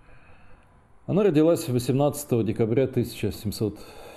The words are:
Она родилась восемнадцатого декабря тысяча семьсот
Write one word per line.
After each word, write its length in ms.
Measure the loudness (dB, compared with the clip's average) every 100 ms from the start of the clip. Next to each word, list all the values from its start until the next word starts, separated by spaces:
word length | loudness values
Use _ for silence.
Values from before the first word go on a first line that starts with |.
| -20 -20 -20 -20 -20 -20 -20 _ _ -14 -4
Она 160 | 0
родилась 440 | 2 4 4 2 0
восемнадцатого 760 | -2 0 2 2 0 -2 0
декабря 420 | 0 0 0 2 0
тысяча 460 | 0 -2 -4 -6
семьсот 480 | -6 -8 -4 -4 -4 -14 -20 -20